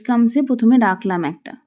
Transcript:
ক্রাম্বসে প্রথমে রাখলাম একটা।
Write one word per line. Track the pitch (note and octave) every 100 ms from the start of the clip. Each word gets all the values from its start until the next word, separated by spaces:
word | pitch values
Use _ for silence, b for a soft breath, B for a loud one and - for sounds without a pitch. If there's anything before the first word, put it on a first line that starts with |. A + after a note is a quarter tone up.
| -
ক্রাম্বসে | A#3+ A#3 C#4 C4
প্রথমে | A#3+ A3+ B3+ G#3
রাখলাম | F#3 G3 F3 D3+
একটা। | E3+ - -